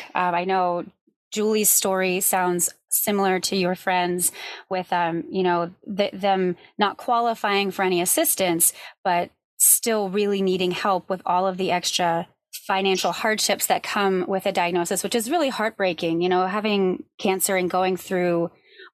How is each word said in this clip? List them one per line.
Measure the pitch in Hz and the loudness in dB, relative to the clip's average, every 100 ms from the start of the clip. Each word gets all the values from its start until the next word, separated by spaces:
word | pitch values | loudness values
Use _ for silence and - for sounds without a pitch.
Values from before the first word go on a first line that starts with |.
| - | -8
Um, | - 180 | -4 0
I | 175 | 0
know | 185 190 180 175 - - _ _ _ | 0 2 2 0 -6 -14 _ _ _
Julie's | - 214 214 208 | -4 0 2 2
story | - 202 190 185 180 | 2 2 0 0 0
sounds | 196 190 180 175 - - _ | 0 2 2 0 -2 -6 _
similar | - - 202 196 185 | -2 0 2 2 0
to | 190 202 | 0 0
your | 180 | 0
friends | 180 - 180 180 180 180 - - - - | -2 -2 0 0 0 -2 -4 -12 -16 -8
with, | 185 180 | -6 -2
um, | 180 170 165 - | -2 0 -2 -4
you | 190 | 0
know, | 180 175 170 - - 196 | 2 2 -2 -8 -8 -2
th-, | 202 | -2
them | 196 202 190 185 175 - - | 0 0 2 2 -2 -8 0
not | 208 - | 0 0
qualifying | - 233 233 226 214 202 202 | 0 2 2 0 0 0 0
for | 185 | 0
any | 190 175 | 0 2
assistance, | 180 - 320 - 185 170 - - - - | 2 2 0 0 0 2 0 0 -10 -8
but | 196 175 175 - _ - | -2 0 -2 -8 _ 0
still | - - 240 220 202 | 2 2 2 0 0
really | 190 202 196 | 0 0 0
needing | 190 185 180 | 0 2 0
help | 175 214 185 - | 0 0 0 -2
with | 185 - | -6 -2
all | 180 190 | 0 0
of | 185 | -2
the | 190 | -2
extra | 175 170 - 175 165 175 _ _ - - | -2 -2 0 0 0 -4 _ _ -12 -4
financial | 196 196 190 190 | 0 2 2 0
hardships | 165 226 214 - 202 - | 0 0 0 0 0 0
that | 185 | -2
come | - - 196 190 175 | -2 0 2 2 0
with | 190 | -2
a | 196 | -2
diagnosis, | 190 175 180 170 190 | 0 0 0 0 -2
which | 196 | -2
is | 233 226 | -2 0
really | 349 277 | 0 0
heartbreaking. | 220 220 220 190 165 170 165 | 0 -2 0 -2 0 0 0
You | 180 | 2
know, | 180 185 | 2 2
having | 208 214 202 190 180 - - | 0 0 2 2 0 -6 -6
cancer | 208 190 - 190 | -2 0 0 0
and | 180 | 2
going | 185 185 185 | 2 0 0
through | - 185 180 170 170 - _ - - | -2 0 2 2 0 -6 _ -20 -20